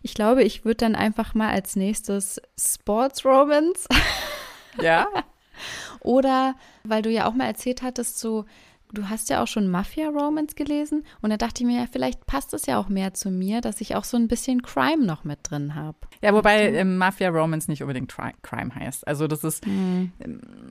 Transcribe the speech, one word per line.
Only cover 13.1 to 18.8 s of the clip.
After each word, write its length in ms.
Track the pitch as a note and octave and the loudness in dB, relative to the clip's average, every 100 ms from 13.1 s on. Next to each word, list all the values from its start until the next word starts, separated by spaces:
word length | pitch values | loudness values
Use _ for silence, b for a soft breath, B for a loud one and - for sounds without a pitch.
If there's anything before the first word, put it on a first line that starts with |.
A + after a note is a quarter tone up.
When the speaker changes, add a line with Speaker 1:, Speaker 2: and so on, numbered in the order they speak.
Speaker 1:
zu 180 | F#3+ G3 | -4 -4
mir, 300 | F#3 F#3+ A3+ | -2 -2 -2
dass 200 | A#3+ G#3 | -4 -6
ich 140 | G#3+ G3+ | -4 -4
auch 80 | |
so 120 | - A#3+ | 0 0
ein 120 | A3+ | 2
bisschen 340 | A#3+ - B3 | 0 0 -2
Crime 420 | B3 - C4 D#4+ | 0 0 2 4
noch 200 | A3 D3+ | 2 0
mit 160 | D3+ D3 | -6 -8
drin 320 | - D3 C#3+ | -8 -6 -6
hab. 320 | D3+ D3+ - - - | -6 -8 -10 -16 -2
Speaker 2:
Ja, 100 | G#3 | 4
wobei, 300 | G#3 G#3 G#3+ G#3 | 6 6 6 4
Speaker 1:
Weißt 80 | |
du? 40 | D#3+ | 2
Speaker 2:
ähm, 180 | F#3+ F#3 | 2 2
Mafia-Romance 720 | F#3 F#3+ F#3 D#3+ D#3+ D#3 - | 0 0 0 2 2 0 -2
nicht 140 | D3 | -6
unbedingt 280 | C#3 B2+ C3 | -4 -6 -6
Tri-, 200 | - A#2+ - | -8 -12 -12
Crime 300 | - A2+ A#2 | -12 -8 -8
heißt. 320 | - | -8